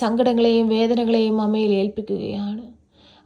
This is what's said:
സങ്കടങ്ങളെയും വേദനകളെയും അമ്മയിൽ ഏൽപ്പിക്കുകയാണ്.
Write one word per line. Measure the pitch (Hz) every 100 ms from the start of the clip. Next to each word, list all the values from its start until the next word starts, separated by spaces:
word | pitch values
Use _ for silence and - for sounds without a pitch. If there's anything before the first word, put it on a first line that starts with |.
സങ്കടങ്ങളെയും | 233 233 247 233 233 226 226 220
വേദനകളെയും | 226 240 233 226 220 214 208
അമ്മയിൽ | 214 214 196
ഏൽപ്പിക്കുകയാണ്. | 202 214 202 202 208 202 202 214 240 - _ _ - -